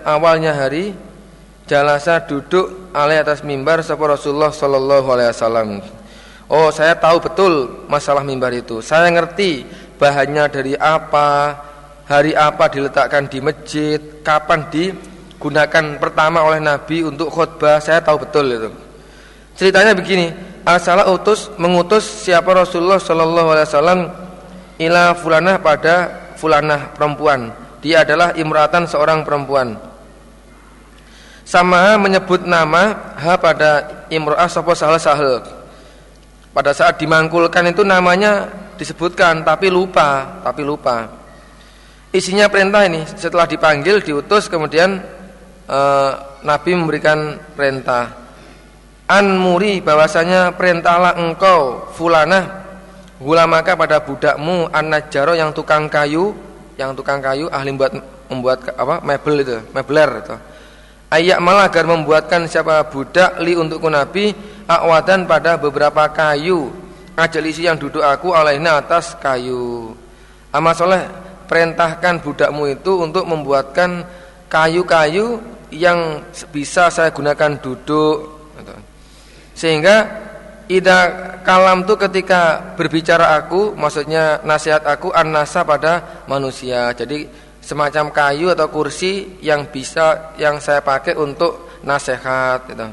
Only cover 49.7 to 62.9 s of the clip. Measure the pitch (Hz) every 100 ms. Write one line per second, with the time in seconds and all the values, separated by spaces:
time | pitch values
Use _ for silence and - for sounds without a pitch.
49.7 | 190 156 151 156 170 170 185 180 175 180
50.7 | 170 170 170 180 165 170 165 190 180 135
51.7 | 117 - - 165 165 151 190 185 - -
52.7 | - - - - - 131 165 165 165 160
53.7 | 175 160 151 143 135 151 135 151 180 160
54.7 | 156 156 151 151 147 143 170 156 156 147
55.7 | 151 151 151 147 156 196 208 - - -
56.7 | - 135 135 139 139 135 135 160 143 139
57.7 | 139 135 139 - - - 131 127 127 -
58.7 | - 123 156 143 139 - 147 135 113 110
59.7 | 135 131 151 147 113 101 113 - - -
60.7 | - - - - 156 170 185 175 196 190
61.7 | 165 160 170 147 156 156 175 165 170 156
62.7 | 156 147